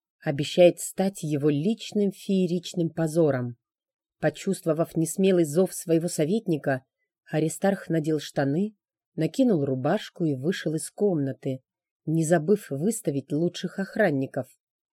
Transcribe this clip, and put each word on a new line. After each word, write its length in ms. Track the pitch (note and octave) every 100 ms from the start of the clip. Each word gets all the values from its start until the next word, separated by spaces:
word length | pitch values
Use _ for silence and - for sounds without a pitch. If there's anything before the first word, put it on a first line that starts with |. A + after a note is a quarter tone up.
| _ _
обещает 560 | D#3+ C#3+ C#3+ - F3 -
стать 420 | - - F#3+ G3
его 280 | D3+ D3 D3+
личным 640 | C#3+ F3 A3+ - G#3 G3+
фееричным 760 | - - F#3+ F3+ F3 - - E3
позором. 680 | D#3+ E3 D#3+ D3+ B2+ B2 A#2+ _ _ _ _ _ -
Почувствовав 760 | D#3 - G3 F#3 - D#3 D#3+ D#3+
несмелый 480 | E3 - F#3+ F3+
зов 300 | D#3 D3+ F#3
своего 340 | - E3 E3 E3+
советника — 760 | - D#3 A3 F#3+ D3+ D3 C3 _ _ _ _ -
Аристарх 600 | D#3 D#3+ - G3 F#3+ -
надел 300 | E3 D#3 D3+
штаны, 540 | - - C#3 D3+ G#3 _ _ _ _
накинул 500 | - D#3+ G3+ B3+ E3+
рубашку 600 | C3+ C3 C#3+ G#3 - -
и 100 | D#3+
вышел 400 | C3 D3 F#3+ E3
из 160 | D#3 -
комнаты, 720 | - G#3 D#3+ C3+ B2+ C#3 C3 _ _ _ _ D#3+
не 180 | D#3+
забыв 460 | D#3 E3+ D#3 G#3 -
выставить 640 | C#3 F#3+ - - C#3 -
лучших 460 | D3 F3 - F3+ -
охранников. 680 | G3 A3 G3 C#3 C3+ C#3 A#2+ _ _ _ _